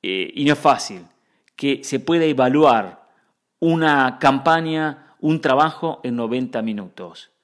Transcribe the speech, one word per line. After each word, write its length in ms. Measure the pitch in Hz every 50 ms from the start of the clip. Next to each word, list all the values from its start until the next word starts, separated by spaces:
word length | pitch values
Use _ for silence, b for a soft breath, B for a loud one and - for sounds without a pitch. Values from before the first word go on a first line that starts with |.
Eh, 300 | - 90 95 95 87 - -
y 100 | - 143
no 100 | 147 147
es 40 | 143
fácil 440 | - 151 131 - - - 104 90 85 _ _ _ _ _ _ _ _ _ _
que 300 | - - 143 139 - -
se 160 | - 143 123
pueda 240 | - - 170 170 165
evaluar 840 | 156 143 131 127 123 131 151 156 139 120 110 98 90 - - _ _ _ _ _ _ _ _ _ _ _ _
una 580 | 165 165 165 165 160 156 147 139 131 127 - -
campaña, 960 | - 139 135 135 135 170 160 165 165 160 160 156 156 156 135 - _ _ _ _
un 200 | - 151 160 156
trabajo 600 | - 147 131 139 151 160 156 - - 165 - -
en 140 | - 127 120
noventa 440 | 120 117 110 120 127 131 120 123 117
minutos. 720 | 110 113 107 101 98 90 _ - 92 85 85 - - _ _ _